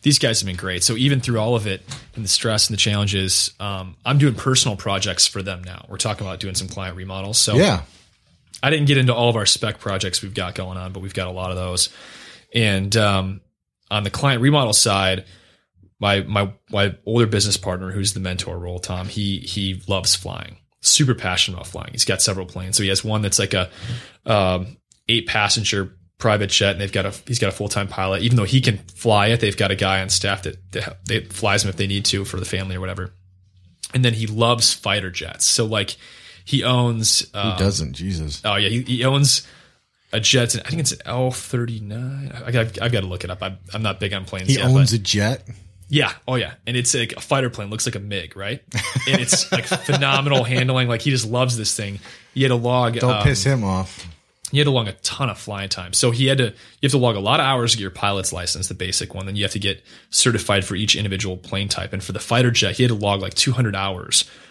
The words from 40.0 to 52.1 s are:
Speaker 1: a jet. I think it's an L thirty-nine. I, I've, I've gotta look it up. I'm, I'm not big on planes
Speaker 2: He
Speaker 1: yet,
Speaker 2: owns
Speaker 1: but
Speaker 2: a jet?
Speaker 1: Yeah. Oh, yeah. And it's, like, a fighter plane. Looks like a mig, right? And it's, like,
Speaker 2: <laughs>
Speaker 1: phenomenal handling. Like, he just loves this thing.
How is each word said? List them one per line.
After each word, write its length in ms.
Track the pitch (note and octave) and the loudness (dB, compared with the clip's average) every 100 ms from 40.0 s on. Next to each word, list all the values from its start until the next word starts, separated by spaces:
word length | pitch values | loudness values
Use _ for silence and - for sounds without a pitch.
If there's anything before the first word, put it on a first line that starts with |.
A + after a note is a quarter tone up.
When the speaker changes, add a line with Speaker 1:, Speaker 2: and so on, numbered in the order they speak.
| _ | _
Speaker 1:
a 80 | A2 | -2
jet. 340 | A2 B2+ A#2+ A2+ | 2 4 2 -2
I 120 | - | -4
think 120 | D#3 | -4
it's 120 | C3 | -2
an 80 | - - | -4 -6
L 240 | B2 B2+ | -2 -2
thirty-nine. 1040 | B2 - B2 A#2+ A2+ G2+ G#2+ B2+ C#3 C#3 | -2 -6 -4 -4 -6 -8 -8 -8 -8 -10
I, 140 | - B2+ | -10 -2
I've, 300 | A#2+ A#2 F#2 | 0 0 -2
I've 100 | A2+ | 0
gotta 140 | A#2+ F#2+ | 0 -2
look 180 | F#2 | -6
it 60 | - | -6
up. 120 | F2+ | -6
I'm, 160 | F#2+ F#2+ - | -6 -8 -10
I'm 100 | - | -4
not 160 | G#2+ F#2+ | -4 -2
big 120 | G#2 | -4
on 120 | G2+ | -4
planes 240 | F#2+ G2 F#2 | -8 -8 0
Speaker 2:
He 80 | C3 | 2
Speaker 1:
yet, 80 | G2+ | 6
Speaker 2:
owns 240 | C3+ C3 | 6 6
Speaker 1:
but 100 | A2+ | 4
Speaker 2:
a 20 | |
jet? 440 | G2 G2+ G#2 C3 - - - - - | 0 2 2 0 -8 -18 -18 -20 -2
Speaker 1:
Yeah. 200 | D3 A2+ - - | 0 0 -2 -4
Oh, 80 | B2+ | -4
yeah. 180 | E2+ - - | -4 -8 -4
And 100 | B2 | -2
it's, 180 | B2 | 0
like, 180 | C3 A2+ - | 0 -2 -6
a 40 | |
fighter 300 | - C3+ B2+ | -2 0 0
plane. 180 | A#2+ G2+ | -4 -8
Looks 160 | A2 | -4
like 120 | - G#2+ | -4 -4
a 40 | |
mig, 360 | G2+ G2+ D#2+ - | -6 -8 -8 -12
right? 260 | G2 C3+ _ A2+ - - C3 | -10 -10 _ -6 -4 -4 0
And 120 | C3+ | 0
it's, 300 | A#2+ - - | 2 0 2
like, 140 | F#3 | -2
Speaker 2:
<laughs> 20 | - | 0
Speaker 1:
phenomenal 800 | F#3 - - C#3 C#3 C#3 C3+ | -4 0 2 4 2 2 2
handling. 420 | A#2 B2+ B2+ C3 B2 | 2 0 2 2 2
Like, 140 | A#2 | 0
he 80 | D3 | 0
just 160 | C3 A2 | 0 0
loves 300 | A#2+ B2+ A#2 | 0 0 0
this 180 | G#2+ - | -2 -4
thing. 220 | G2+ G2+ - | -6 -8 -14